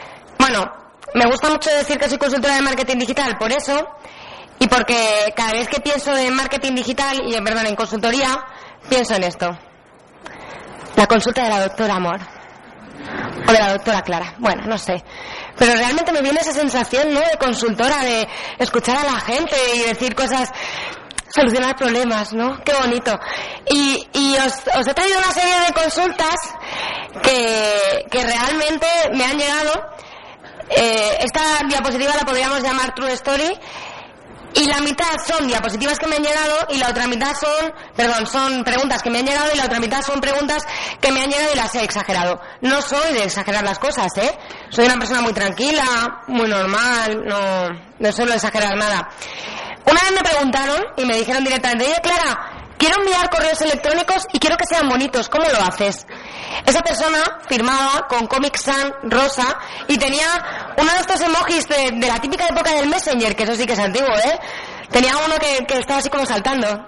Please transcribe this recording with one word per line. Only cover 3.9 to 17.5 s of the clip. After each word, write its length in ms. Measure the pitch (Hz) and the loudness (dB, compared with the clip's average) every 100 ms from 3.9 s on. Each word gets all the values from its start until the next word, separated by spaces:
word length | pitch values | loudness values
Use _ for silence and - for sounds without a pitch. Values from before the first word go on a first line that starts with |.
| - - - - - - - | -10 -20 -20 -18 -20 -10 0
y 100 | 233 | 2
porque 640 | 247 220 233 220 214 208 | 4 2 2 2 2 2
cada 180 | 220 226 | 0 -2
vez 140 | 220 214 | -2 -2
que 140 | 285 | -2
pienso 360 | 294 285 285 269 | -2 -2 0 0
en 180 | 254 | 2
marketing 400 | 262 269 277 269 | 0 -2 -2 -2
digital 460 | 254 233 262 277 269 240 | -2 -2 -2 -2 -2 -2
y, 80 | |
en, 100 | 226 | -2
perdón, 220 | 208 226 220 | -2 0 -2
en 80 | |
consultoría, 680 | 202 220 220 233 254 262 269 - - - - - | -2 -4 -2 0 2 0 -2 -6 -16 -20 -12 0
pienso 260 | 254 226 | 0 2
en 100 | 202 | 0
esto. 260 | 175 - 175 170 - - - - - - - - - - - - - | 0 -2 -4 -6 -14 -20 -20 -20 -20 -20 -18 -18 -16 -16 -16 -18 -2
La 120 | - 202 | 4 6
consulta 360 | 220 240 247 | 6 2 0
de 60 | 233 | 0
la 120 | 208 | 2
doctora 320 | 196 196 214 190 | 0 0 0 0
Amor. 240 | 175 185 185 - - - - - - - - - - - - | -2 -4 -8 -18 -20 -20 -20 -20 -20 -16 -12 -10 -10 -4 4
O 60 | |
de 60 | 220 | 4
la 140 | 202 | 4
doctora 300 | 196 226 196 | 0 0 -2
Clara. 320 | 180 170 175 - | -2 -4 -6 -4
Bueno, 240 | 226 180 208 | -2 -2 -4
no 120 | 220 | -6
sé. 240 | - 180 - - - - - - | -4 -6 -6 -16 -14 -14 -6 2
Pero 160 | 240 | 4
realmente 380 | 233 247 311 339 | 4 2 0 0
me 100 | 311 | 0
viene 180 | 269 302 | 2 0
esa 120 | 311 | 0
sensación, 600 | 285 285 262 226 254 302 | 0 0 0 0 0 2
¿no? 80 | 285 | 2
De 160 | 330 302 | 2 2
consultora, 640 | 262 | 0